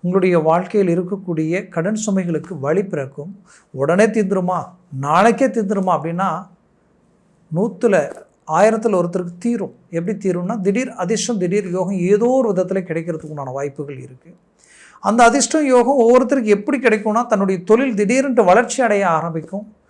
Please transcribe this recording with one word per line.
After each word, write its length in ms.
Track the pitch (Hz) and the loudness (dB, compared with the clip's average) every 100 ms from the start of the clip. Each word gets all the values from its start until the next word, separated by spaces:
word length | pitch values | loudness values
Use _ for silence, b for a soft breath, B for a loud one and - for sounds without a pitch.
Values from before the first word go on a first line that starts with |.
உங்களுடைய 380 | 175 190 185 175 | 0 2 4 2
வாழ்க்கையில் 600 | 156 165 185 214 190 170 | 4 2 2 0 2 0
இருக்கக்கூடிய 640 | 175 196 180 160 160 180 208 | -2 -8 -6 -4 -2 -4 -4
கடன் 320 | - 170 214 214 | -4 -4 -4 -2
சுமைகளுக்கு 540 | 190 175 156 - 170 | -2 -2 -4 -6 -8
வழி 260 | 135 175 196 | -2 -2 -2
பிறக்கும். 560 | 160 135 - 151 - b b b | -6 -8 -12 -16 -18 b b b
உடனே 340 | 131 143 180 226 | -4 0 4 2
தீர்ந்துருமா, 580 | 226 190 190 180 180 - - _ 131 | 2 0 -2 -2 -4 -6 -18 _ -8
நாளைக்கே 480 | 143 165 220 - 262 | 0 4 4 4 0
தீர்ந்துருமா 520 | 233 196 202 185 160 | 0 -2 -2 0 -2
அப்படின்னா, 480 | 156 170 190 165 196 _ _ _ _ _ _ _ _ _ _ 160 | -2 -4 -4 -4 -10 _ _ _ _ _ _ _ _ _ _ -4
நூத்துல 600 | 220 185 233 190 143 - - _ - | -4 -2 0 2 0 -10 -20 _ -4
ஆயிரத்துல 460 | 160 214 220 226 | 2 4 2 0
ஒருத்தருக்கு 440 | 190 170 180 175 - | 0 0 -4 -8 -6
தீரும். 340 | 233 240 190 - _ | -4 -4 -6 -12 _
எப்படி 280 | 165 175 208 | -6 -6 -4
தீரும்னா, 440 | 190 175 180 226 | -2 -4 -4 -2
திடீர் 280 | 190 202 254 | -2 -2 -4
அதிர்ஷ்டம், 480 | - 180 220 - 220 | -6 -4 -2 -2 -2
திடீர் 320 | 175 202 190 | -2 -2 -2
யோகம் 280 | 180 185 196 | -4 -4 -2
ஏதோ 280 | 175 202 233 | 2 2 2
ஒரு 260 | 262 240 | 2 2
விதத்துல 260 | 185 180 190 | 0 -2 -4
கிடைக்கிறதுக்கு 520 | 180 165 165 160 151 | -4 -6 -6 -10 -10
உண்டான 220 | 147 135 | -12 -10
வாய்ப்புகள் 500 | 131 143 139 143 135 | -8 -8 -8 -12 -12
இருக்கு. 340 | 127 131 165 - _ _ b b b b | -16 -20 -20 -20 _ _ b b b b
அந்த 240 | 196 226 | -2 6
அதிர்ஷ்டம் 420 | 233 262 - 320 285 | 6 6 0 0 4
யோகம் 340 | 247 240 285 | 4 4 4
ஒவ்வொருத்தருக்கு 460 | 226 247 240 277 214 | 6 4 4 0 2
எப்படி 340 | 202 208 262 | 0 2 0
கிடைக்கும்னா, 460 | 247 214 214 214 247 | 2 0 0 -2 0
தன்னுடைய 380 | 208 196 190 | 0 0 -2
தொழில் 300 | 180 226 269 | 2 2 4
திடீர்னுட்டு 500 | 208 202 254 277 247 | 0 0 2 2 2
வளர்ச்சி 380 | 185 196 233 - | 4 4 2 0
அடைய 260 | 233 202 190 | 0 2 2
ஆரம்பிக்கும். 680 | 160 165 165 151 196 226 _ | 0 -2 -8 -8 -12 -12 _